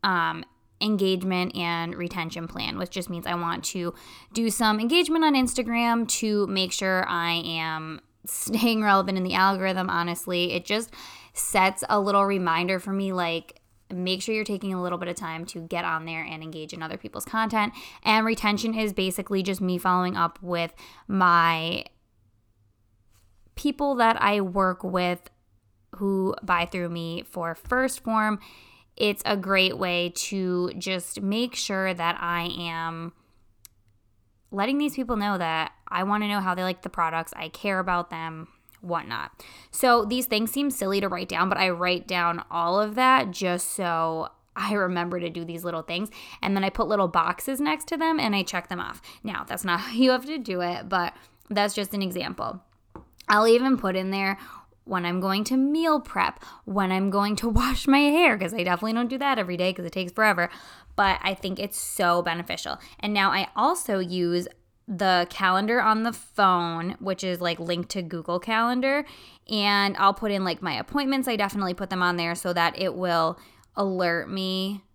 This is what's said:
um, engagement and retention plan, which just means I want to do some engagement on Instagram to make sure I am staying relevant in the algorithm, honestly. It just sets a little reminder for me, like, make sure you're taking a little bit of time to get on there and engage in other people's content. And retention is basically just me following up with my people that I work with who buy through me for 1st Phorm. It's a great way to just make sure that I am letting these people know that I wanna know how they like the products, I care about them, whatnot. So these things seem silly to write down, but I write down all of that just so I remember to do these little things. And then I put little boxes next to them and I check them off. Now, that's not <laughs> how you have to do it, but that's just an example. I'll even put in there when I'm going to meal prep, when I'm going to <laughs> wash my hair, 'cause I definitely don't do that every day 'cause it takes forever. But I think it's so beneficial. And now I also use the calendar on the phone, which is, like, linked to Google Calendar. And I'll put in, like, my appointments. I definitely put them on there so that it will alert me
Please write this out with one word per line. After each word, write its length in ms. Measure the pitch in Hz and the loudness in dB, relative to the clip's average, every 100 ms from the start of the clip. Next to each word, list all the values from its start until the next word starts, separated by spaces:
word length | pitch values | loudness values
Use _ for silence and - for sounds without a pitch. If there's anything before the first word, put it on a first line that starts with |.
um, 420 | 202 180 165 165 170 _ _ _ | 2 2 0 -2 -10 _ _ _
engagement 720 | 208 214 190 190 190 180 180 | 0 2 2 2 0 0 -2
and 400 | - 175 170 165 | -2 -2 -2 -4
retention 540 | 175 175 180 160 170 165 | -6 -6 -4 -4 -4 -10
plan, 280 | - - - | -6 -6 -6
which 140 | 180 | -6
just 180 | - 175 | -6 -6
means 160 | 170 | -8
I 120 | - 175 | -4 -4
want 260 | 170 175 - | -2 -4 -6
to 280 | 190 175 170 - - - | -6 -6 -8 -18 -20 -8
do 180 | 220 226 | -2 0
some 300 | 208 220 214 | 2 2 2
engagement 440 | 233 330 339 320 | 4 4 4 4
on 100 | 320 | 4
Instagram 760 | 277 247 - 233 233 233 233 226 | 4 2 0 0 0 2 2 0
to 380 | - 220 208 196 | -2 0 2 2
make 240 | 190 185 | 0 -2
sure 340 | - 190 185 - | 0 0 0 0
I 260 | 175 170 170 | -2 0 -2
am 560 | 170 165 160 160 160 156 _ _ - | -2 -4 -4 -4 -8 -12 _ _ -12
staying 560 | - - 220 233 226 | -8 -4 0 2 2
relevant 340 | 214 196 190 190 | 4 4 4 0
in 60 | |
the 120 | 180 | 0
algorithm, 540 | 185 190 196 190 185 185 | 4 4 2 0 0 -2
honestly. 640 | 175 170 170 - 175 175 | -2 -2 -4 -4 -2 0
It 120 | 175 | -2
just 260 | 175 214 226 - - - - | -2 -2 -4 -12 -18 -18 -14
sets 500 | - - 208 190 196 - | -6 0 2 2 0 0
a 120 | 208 | 0
little 240 | 202 202 | 4 4
reminder 560 | 196 196 180 165 180 190 | 4 2 2 0 2 -2
for 120 | 190 | -2
me, 200 | 196 196 | -2 -2
like, 480 | 185 170 165 - - _ _ _ | 0 0 -2 -6 -20 _ _ _
make 300 | 185 180 185 | -6 -2 -2
sure 120 | 190 | 0
you're 100 | 220 | -2
taking 300 | 214 202 196 | -2 -4 -4
a 80 | 185 | -4
little 160 | 180 175 | -2 -4
bit 100 | 180 | -6
of 80 | 175 | -6
time 280 | 180 160 | -8 -8
to 160 | 170 180 | -10 -12
get 240 | 165 175 | -6 -4
on 200 | 175 160 | -2 -4
there 200 | 160 160 | -4 -8
and 180 | 160 160 | -8 -10
engage 300 | 160 156 156 | -10 -12 -12
in 100 | 170 | -10
other 140 | 160 - | -8 -10
people's 280 | - - | -10 -10
content. 480 | - 220 220 220 208 - - - | -6 -2 0 0 -2 -4 -18 -8
And 220 | - 220 | 0 2
retention 500 | 220 226 208 208 226 | 2 0 0 0 -2
is 180 | 220 214 | -2 -2
basically 500 | 196 190 180 190 196 | -2 -2 -4 -2 -2
just 180 | 190 185 | 0 -2
me 180 | 185 180 | 0 0
following 380 | 185 180 180 180 | 2 2 2 0
up 220 | 170 - | -2 -2
with 320 | 180 170 165 - - - - | -4 -2 -2 -6 -20 -20 -4
my 800 | 196 180 170 165 165 165 170 - _ _ _ _ _ _ _ _ _ _ _ _ _ _ _ - | 4 6 8 6 2 -2 -4 -8 _ _ _ _ _ _ _ _ _ _ _ _ _ _ _ -20
people 400 | - 294 277 285 262 | -4 -2 0 0 4
that 240 | 226 226 | 4 4
I 200 | 202 208 | 4 4
work 420 | 190 180 190 185 | 0 2 2 2
with 480 | 185 185 180 180 - _ _ _ _ _ _ - | -2 0 2 0 -6 _ _ _ _ _ _ -4
who 380 | 196 196 190 - | 0 2 0 -2
buy 240 | 190 180 170 | 0 0 0
through 220 | 185 175 | -2 -4
me 340 | 170 165 170 | -4 -6 -8
for 320 | - - 165 | -8 -8 -6
1st 460 | 165 - 247 262 262 | -8 -2 0 0 -2
Phorm. 400 | - 220 214 208 - - - - _ - | -2 2 2 0 -4 -20 -20 -20 _ -2
It's 260 | 208 202 - | 0 0 0
a 100 | 208 | -2
great 420 | 185 196 190 - | 2 4 4 2
way 340 | 185 175 175 | -2 0 -2
to 580 | 175 - 196 185 180 180 - | -4 -4 -2 0 0 -2 -4
just 420 | 190 185 175 - | -4 -4 -6 -6
make 340 | 196 214 240 | -2 0 -2
sure 380 | 240 - 196 190 | -4 -4 -2 -2
that 240 | 180 170 175 | 0 -2 -2
I 300 | 175 175 170 - | -2 -2 -4 -6
am 540 | 170 165 165 165 170 - _ _ _ _ - _ _ _ _ _ _ _ _ | -6 -4 -6 -6 -10 -12 _ _ _ _ -20 _ _ _ _ _ _ _ _
letting 280 | 196 214 277 | -4 0 2
these 160 | 294 | 0
people 220 | 269 240 226 | -2 -4 -2
know 220 | 202 196 | 0 0
that 340 | 170 160 160 - - | 0 -2 -4 -8 -8
I 140 | 175 | -4
wanna 260 | 190 208 208 | 0 0 0
know 120 | 208 | 0
how 140 | 190 | 0
they 80 | 180 | 0
like 200 | 185 185 | -2 -4
the 80 | 185 | -6
products, 420 | - 165 165 165 | -2 0 0 -6
I 140 | - - | -8 -12
care 300 | - 208 190 | -6 -2 -2
about 320 | 185 180 170 | 0 0 -2
them, 380 | 165 165 160 160 _ _ - | -6 -8 -10 -14 _ _ -18
whatnot. 480 | 180 170 - 117 - _ - - - | -6 -6 -4 -8 -8 _ -20 -20 -12
So 340 | - 262 240 | 0 6 6
these 220 | 208 247 254 | 4 -2 0
things 260 | 220 220 | 0 0
seem 180 | 269 285 | 0 -2
silly 300 | 254 196 196 | 0 0 0
to 80 | 196 | 0
write 200 | 175 180 | -4 -4
down, 200 | 190 185 | 0 0
but 80 | 190 | 2
I 140 | 190 | 2
write 360 | 175 180 180 - | 2 0 0 -2
down 380 | 180 170 170 - | 0 0 -2 -4
all 280 | 170 170 190 | -2 0 2
of 160 | 214 214 | 0 2
that 340 | 254 262 220 | 6 6 4
just 400 | 175 185 175 - | -2 -2 -2 -2
so 580 | - 180 165 165 160 - _ _ | -4 -2 0 0 -2 -6 _ _
I 200 | - 202 | -6 -2
remember 440 | 208 185 180 175 180 | 0 2 0 -2 -2
to 100 | 170 | -4
do 140 | 165 | -6
these 200 | 170 170 | -8 -6
little 180 | 175 165 | -6 -6
things. 280 | 160 170 214 - - - | -4 -4 -4 -10 -20 -4
And 120 | - | 0
then 100 | 196 | 2
I 40 | 196 | 0
put 200 | - 214 | 0 0
little 200 | 214 185 | 2 2
boxes 520 | 170 165 175 - 269 | 2 0 -2 -4 -2
next 280 | 294 311 - | 0 -2 -2
to 80 | 320 | -2
them 240 | 320 320 | 0 2
and 160 | 247 202 | 2 0
I 60 | |
check 260 | 185 185 - | 0 -4 -6
them 120 | 180 | -8
off. 200 | 180 - - - | -6 -10 -16 -14
Now, 220 | 214 190 | -10 -8
that's 200 | - 180 | -6 -6
not 160 | 185 175 | -2 -2
<laughs> 0 | |
how 120 | 247 | -2
you 180 | 233 262 | 4 6
have 160 | 254 262 | 6 0
to 100 | 311 | -8
do 240 | 226 185 | -4 -2
it, 280 | 175 175 180 | -2 -4 -2
but 260 | 185 175 - - _ _ | 0 0 -6 -20 _ _
that's 260 | 208 208 | 0 2
just 200 | 202 196 | 0 -4
an 80 | 208 | -2
example. 600 | 190 180 - - 113 185 _ _ _ - - _ - | -2 -2 -6 -6 -6 -8 _ _ _ -20 -20 _ 2
I'll 200 | 208 226 | 4 8
even 300 | 233 262 262 | 6 6 2
put 180 | 196 185 | 0 -2
in 140 | 185 | -2
there 280 | 196 190 196 - - - _ | -2 -2 -2 -8 -20 -20 _
when 220 | - 190 175 | -6 -2 0
I'm 140 | 180 | 0
going 240 | 190 196 | 0 0
to 120 | 214 262 | 0 2
meal 440 | 269 302 330 302 | 2 2 2 2
prep, 420 | - - - - - - | 0 -2 -2 -2 -16 -18
when 260 | - 196 190 | -6 0 2
I'm 180 | 190 196 | 2 2
going 280 | 202 202 208 | 2 0 0
to 120 | 226 | 2
<laughs> 0 | |
wash 380 | 214 262 269 - | 2 4 2 4
my 120 | 277 | 6
hair, 380 | 285 302 339 214 | 6 6 6 4
'cause 160 | 180 | 0
I 120 | 220 | -2
definitely 300 | 180 175 214 | 0 0 0
don't 140 | 226 240 | 0 0
do 100 | 254 | 0
that 200 | 277 262 | 0 0
every 180 | 185 180 | 0 0
day 160 | 180 | 0
'cause 120 | 185 | 0
it 80 | 175 | -6
takes 200 | 185 180 | -4 -6
forever. 380 | - 214 180 175 - - - - - | 2 4 4 0 -2 -18 -20 -12 2
But 240 | 196 185 | 2 4
I 120 | 190 | 0
think 240 | 196 190 185 | -4 -6 -6
it's 220 | 202 - | -6 -6
so 400 | - - 180 175 | -8 0 2 4
beneficial. 580 | 175 165 170 - - 71 - - | 2 -2 -4 -8 -6 -10 -12 -8
And 160 | 208 | -2
now 160 | 208 196 | 2 2
I 180 | 170 - - | 2 -2 0
also 440 | 247 349 - 196 | 0 0 -2 -2
use 480 | 185 180 175 175 175 - _ _ - | 0 0 2 0 -2 -12 _ _ -10
the 380 | 180 196 180 175 | -2 2 4 2
calendar 500 | - 196 185 214 240 | 0 2 4 2 2
on 220 | 220 220 | 4 2
the 100 | 233 | 0
phone, 840 | 226 - - 196 180 170 165 170 - | -6 -12 4 4 6 2 -2 -4 -6
which 220 | 202 185 | -4 -4
is, 160 | 190 175 | -2 -2
like, 180 | 175 165 | -2 -2
linked 320 | 170 175 170 | -2 -2 -2
to 120 | 202 | -6
Google 360 | 170 170 156 175 | -6 -6 -2 -4
Calendar. 680 | 202 220 233 247 269 277 294 - - - _ | 0 0 2 2 2 0 -2 -12 -20 -20 _
And 480 | 214 202 202 202 196 | 0 2 4 2 4
I'll 180 | 196 | 4
put 180 | 196 220 | 4 -2
in, 120 | 202 | 0
like, 160 | 185 170 | 0 -2
my 140 | 180 | -4
appointments. 540 | 127 - 285 269 269 262 | -4 -4 -2 0 0 0
I 80 | 226 | 0
definitely 380 | 202 202 190 | 0 0 -2
put 140 | 180 190 | -2 -4
them 140 | 185 | 0
on 140 | 180 175 | 2 2
there 180 | 170 | -2
so 180 | 170 190 | -2 -2
that 260 | 175 170 - | 2 2 2
it 160 | 185 | -4
will 440 | 160 180 170 160 170 - _ _ - | -2 0 2 2 0 -14 _ _ -2
alert 520 | 196 185 180 170 - | -2 2 2 0 -2
me 540 | 196 190 185 190 202 _ | -4 -2 -2 -2 -6 _